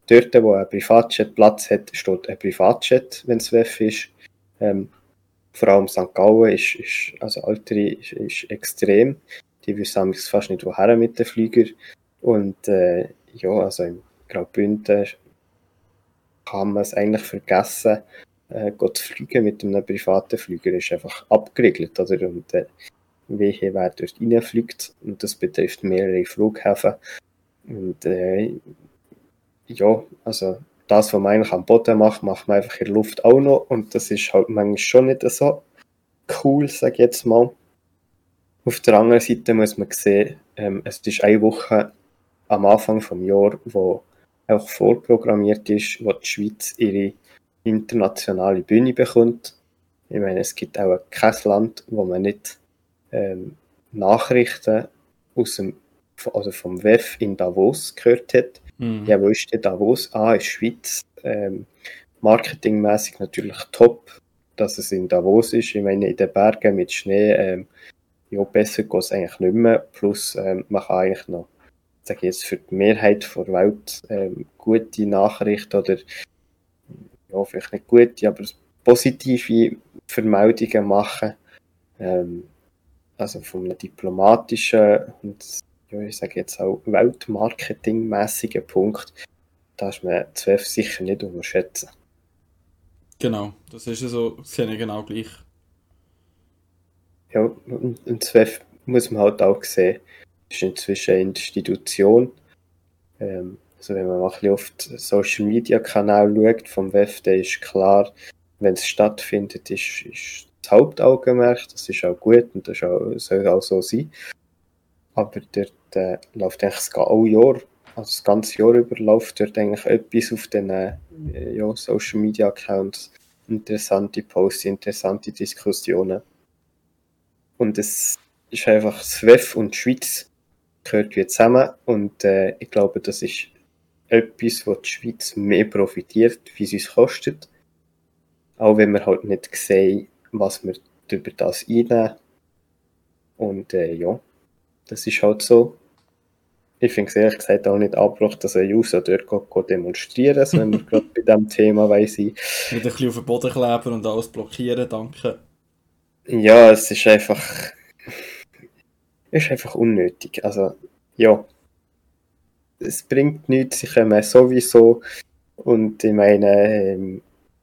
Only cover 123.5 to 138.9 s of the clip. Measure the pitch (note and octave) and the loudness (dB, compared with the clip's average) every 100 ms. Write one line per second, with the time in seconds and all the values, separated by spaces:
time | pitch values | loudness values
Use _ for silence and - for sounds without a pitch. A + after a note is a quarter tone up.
123.5 | A2 G#2+ G#2 - G2 G2+ - - F#2+ F#2+ | -10 -6 -8 -2 -2 -2 -8 -6 -2 -2
124.5 | - G2 G2 - - F#2+ G2+ - - G2 | -2 -8 -8 -8 -6 -6 -6 -10 -12 -12
125.5 | - G#2 F#2 - F2+ F#2 F#2 - _ _ | -6 -6 -4 -4 -2 -2 -6 -10 _ _
126.5 | _ _ _ _ _ _ _ _ _ _ | _ _ _ _ _ _ _ _ _ _
127.5 | - A2+ G#2+ G#2 - - - _ _ _ | -4 -4 -2 -6 -6 -6 -8 _ _ _
128.5 | A#2+ - G#2+ G#2+ - - - A2 A#2+ - | -4 2 2 2 -6 -10 2 8 8 6
129.5 | - G#2 - B2 B2+ - - - _ _ | -4 -6 -4 -4 -4 -6 -10 -12 _ _
130.5 | _ _ _ - G#2+ G#2+ G2+ F#2 - A2+ | _ _ _ -2 -2 0 -2 -2 2 4
131.5 | B2+ C#3 - - G#2+ G2+ - G2 G2 F#2+ | 4 2 -4 -4 -2 -4 -2 0 2 0
132.5 | - A#2 G#2+ G2+ G2 - - - - - | -6 -4 0 0 -2 -8 -8 -10 -10 -14
133.5 | _ _ _ _ _ _ A#2 A2+ - A#2 | _ _ _ _ _ _ 0 0 -4 -4
134.5 | - - G2 - - A#2 - - G#2 G2+ | -4 -4 -6 -8 -10 -12 -12 -10 -6 0
135.5 | F#2+ G#2+ G#2 G2 F2 - A2 A#2+ - - | 0 0 -2 -4 -6 -4 2 2 0 -12
136.5 | - G2+ G2+ - - B2+ - - - - | -10 -8 -8 -2 2 2 2 -10 -10 -16
137.5 | _ _ _ _ _ _ _ _ _ _ | _ _ _ _ _ _ _ _ _ _
138.5 | - A2 G#2+ G#2 | 0 4 4 4